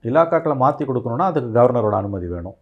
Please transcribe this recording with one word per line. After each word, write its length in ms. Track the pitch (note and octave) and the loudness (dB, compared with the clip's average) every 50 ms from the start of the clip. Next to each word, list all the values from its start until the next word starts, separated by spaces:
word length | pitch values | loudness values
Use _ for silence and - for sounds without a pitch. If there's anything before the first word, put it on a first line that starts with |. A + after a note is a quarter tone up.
| - | -6
இலாக்காக்களை 540 | A2+ B2+ D#3+ E3 E3 E3+ D#3+ D#3+ D#3 C#3+ | 0 2 2 2 4 2 0 0 0 0
மாத்தி 280 | C3 B2+ C#3 D3 D3 D3+ | 2 2 0 2 0 -4
கொடுக்கணும்னா 320 | C3 B2+ B2 B2 B2 A#2 | -4 -4 -4 -2 -4 -4
அதுக்கு 440 | C3+ F#3 F#3+ E3 D3+ B2+ A#2+ A2 A#2+ | -2 -2 0 -2 -2 -4 0 4 4
கவர்னரோட 300 | B2 B2+ B2 A#2+ G#2+ G#2+ | 4 4 4 2 0 0
அனுமதி 360 | G2+ G2+ G2+ G2+ G2 F#2+ F2+ | 0 0 -2 -2 -6 -6 -6
வேணும். 280 | F2 F2 F2 F2 F#2 A2+ _ | -6 -8 -8 -10 -12 -14 _